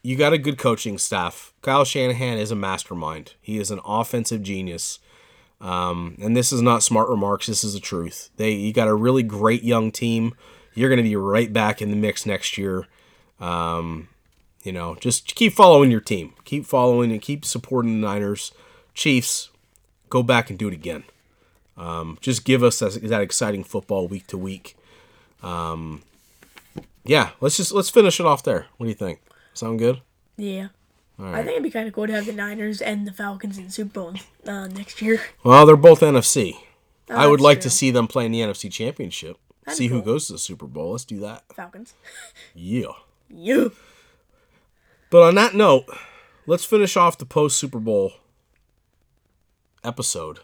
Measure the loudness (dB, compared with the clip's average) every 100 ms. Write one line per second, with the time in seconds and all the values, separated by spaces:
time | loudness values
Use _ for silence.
0 | -6 0 2 2 -2 -2 -2 -2 -6 -6
1 | -6 -4 -6 -8 -20 _ -2 0 0 0
2 | -2 -2 -4 -4 -4 -4 -4 -6 -8 -10
3 | -10 -10 -16 _ -10 -8 -8 -10 -4 -4
4 | -2 -4 -6 -8 -8 -8 -8 -10 -12 -12
5 | _ _ _ _ _ _ -8 -4 -4 -6
6 | -8 -8 -2 0 0 2 2 2 2 2
7 | 2 0 -2 -2 -4 -6 -6 -8 -8 -8
8 | -8 -12 -20 -4 -4 -2 -2 0 0 2
9 | 2 0 -2 0 0 2 0 0 0 -4
10 | -4 -2 -4 -6 -20 -20 _ -2 2 2
11 | 2 0 0 0 0 0 0 -2 -4 -2
12 | -2 -4 -6 -6 -6 -6 -6 -6 -10 _
13 | _ _ _ _ -8 -4 -4 -6 -8 -12
14 | -16 _ _ _ _ _ -12 -10 -10 -8
15 | -6 -6 -8 0 0 8 8 10 6 2
16 | -2 -6 -6 _ -10 -10 -2 0 2 2
17 | 0 -4 -6 -8 -8 -10 -4 -4 -2 -2
18 | -2 -4 -4 -6 -10 _ _ _ _ -4
19 | 0 0 0 -8 -10 _ _ _ _ _
20 | _ -2 2 0 0 -8 -8 -8 -12 -12
21 | -16 _ _ _ _ _ _ -16 -10 -10
22 | -10 -8 -6 -4 0 4 4 2 -4 -6
23 | -4 -2 -2 -4 -4 -6 -6 -10 -4 -6
24 | -4 -10 -12 -10 -10 -12 -18 _ _ _
25 | _ _ _ _ -10 -8 -8 -8 -10 -14
26 | _ _ _ _ _ -20 _ -20 -20 _
27 | 0 2 2 -2 -2 -2 -2 -2 2 4
28 | 4 2 0 0 0 -4 -6 _ -8 -6
29 | -8 -10 _ _ _ -12 -8 0 0 0
30 | _ _ _ -12 -10 -10 -12 _ _ _
31 | _ -16 -8 -6 -4 -4 -4 -6 -8 -6
32 | -4 -4 -6 -8 -8 -6 -8 -6 -6 -6
33 | -8 -10 -10 -10 -12 -12 -14 -10 -10 -10
34 | -12 -14 -18 _ -14 -12 -12 -14 -14 -6
35 | -2 -2 -2 _ 10 12 12 10 10 10
36 | 6 4 2 0 -2 -8 -20 _ _ _
37 | -6 4 6 8 8 6 2 0 2 2
38 | 0 -2 -2 -2 -4 -6 -10 -8 -8 -8
39 | -12 -12 -14 -18 _ _ -12 -4 -2 -2
40 | -2 -4 -4 -10 -12 -12 -14 -10 -8 -8
41 | -10 -12 -12 -14 _ -20 -18 -20 -20 _
42 | -20 -20 -20 -20 -20 -16 -6 -6 -6 -12
43 | _ _ _ -12 0 0 0 _ _ _
44 | _ _ _ _ _ _ _ _ _ _
45 | _ 8 8 8 4 4 6 6 2 -18
46 | -20 -20 _ _ -4 -2 2 2 2 2
47 | 2 0 -4 0 0 -2 -4 -6 0 0
48 | 0 -6 _ _ _ _ _ _ _ _
49 | _ _ _ _ _ _ _ _ -12 -8
50 | -8 -8 -10 -14